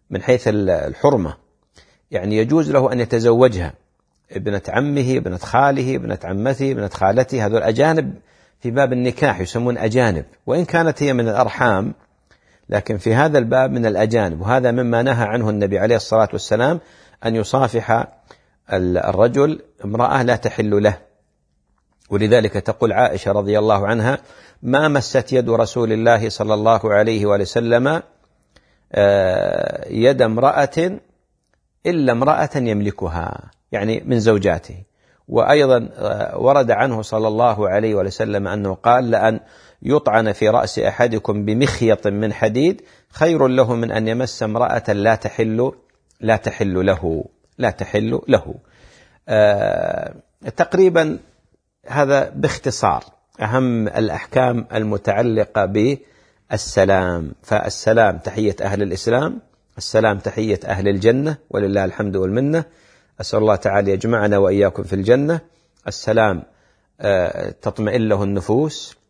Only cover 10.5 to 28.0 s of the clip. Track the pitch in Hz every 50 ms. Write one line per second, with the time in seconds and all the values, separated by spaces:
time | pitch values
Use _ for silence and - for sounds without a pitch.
10.5 | 123 160 175 - - 170 165 160 147 - 147 143 131 123 117 113 107 117 127 -
11.5 | - - 127 120 104 95 104 147 - - _ _ _ _ _ _ _ _ _ _
12.5 | _ _ _ _ - 104 98 - 107 101 - 117 110 123 147 160 147 143 120 113
13.5 | 120 131 131 131 135 123 117 110 104 87 110 107 110 117 104 92 82 78 92 101
14.5 | 123 131 123 123 117 123 127 120 117 117 120 135 131 117 117 104 110 123 113 107
15.5 | 107 104 101 98 98 95 95 113 117 110 - - - 110 107 101 - 110 - -
16.5 | 110 110 120 139 170 170 - _ _ _ _ _ _ _ - 117 113 113 104 -
17.5 | - 131 135 120 - 117 - - 113 113 - - - _ _ _ - _ _ _
18.5 | _ _ _ _ 101 95 92 90 90 87 - - 98 92 107 123 123 135 139 151
19.5 | 156 151 - _ _ _ - 101 104 113 120 131 147 139 123 120 120 107 - 110
20.5 | - - 107 107 104 101 104 104 98 - - _ _ _ _ _ _ _ _ _
21.5 | _ _ _ _ _ _ _ _ _ _ _ _ 104 101 107 107 113 120 110 104
22.5 | - 104 90 - 104 - - 110 98 104 123 117 - - - 104 101 104 98 101
23.5 | 104 107 107 110 107 98 101 101 113 117 107 120 139 - - - - - - -
24.5 | _ _ - 123 127 139 151 156 147 139 123 - - 135 117 - 135 127 123 117
25.5 | 113 113 113 110 - 127 120 113 110 110 113 117 117 110 110 110 - - 107 107
26.5 | 107 104 107 110 113 107 - 110 104 101 107 113 113 104 104 104 101 101 98 92
27.5 | - 127 120 113 117 120 127 139 156 170